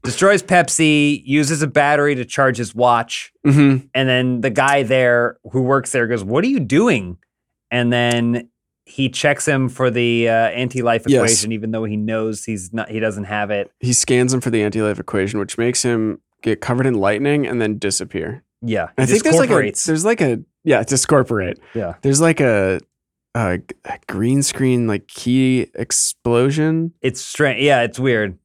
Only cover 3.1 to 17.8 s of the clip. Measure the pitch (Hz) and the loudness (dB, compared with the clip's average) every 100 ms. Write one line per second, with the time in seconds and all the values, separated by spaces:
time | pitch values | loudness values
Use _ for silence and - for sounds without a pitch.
3.1 | - - _ 147 139 143 131 - 131 131 | -10 -12 _ 2 6 6 4 -2 -2 2
4.1 | 127 127 123 123 113 139 143 120 131 123 | 2 0 -2 -2 0 2 2 2 2 4
5.1 | 120 120 - 107 131 127 135 127 131 113 | 2 0 -4 -6 -2 2 0 0 -2 0
6.1 | 117 98 123 233 269 113 139 233 135 92 | -2 -2 -2 0 -2 0 2 2 0 -4
7.1 | 87 _ _ _ _ _ 123 120 120 120 | -14 _ _ _ _ _ -2 0 2 2
8.1 | 120 117 120 - _ _ _ _ - 131 | 2 0 -2 -6 _ _ _ _ -4 -4
9.1 | - 151 143 - 135 127 131 127 120 120 | 0 0 0 0 0 -2 0 -2 0 0
10.1 | 117 117 113 113 95 127 131 117 117 - | 2 2 2 0 -2 -4 -2 0 0 2
11.1 | 131 117 110 107 110 110 113 110 107 107 | 2 4 0 -2 -6 -6 -6 -4 -4 -4
12.1 | 110 110 104 - 104 90 110 - 110 110 | -4 -4 -6 -8 -10 -8 -10 -6 -4 -4
13.1 | 101 98 104 101 101 98 _ 123 117 - | -4 -6 -6 -4 -4 -6 _ -2 -2 2
14.1 | 123 127 127 123 113 104 110 107 98 - | 2 2 0 0 0 0 0 -2 -4 -4
15.1 | 104 95 107 98 - 117 127 123 117 110 | -2 -2 -4 -6 -2 -2 0 -2 -2 -2
16.1 | - _ _ 113 104 - 120 131 113 98 | -6 _ _ -4 -4 -2 0 0 2 0
17.1 | 107 143 147 135 120 107 107 | 0 0 0 -2 -2 -2 -2